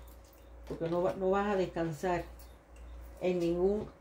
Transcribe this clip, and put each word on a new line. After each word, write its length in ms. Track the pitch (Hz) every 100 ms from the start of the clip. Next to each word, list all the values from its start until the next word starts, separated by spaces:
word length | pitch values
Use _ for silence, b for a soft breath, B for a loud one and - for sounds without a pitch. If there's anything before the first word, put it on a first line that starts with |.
| - - - - - - -
porque 200 | - 165
no 140 | 175
va-, 120 | 185
no 160 | 190 185
vas 180 | 196 202
a 80 | 196
descansar 680 | 175 170 165 147 185 175 - - - - - - - - - -
en 200 | 180 180
ningún, 480 | 170 175 190 214 - -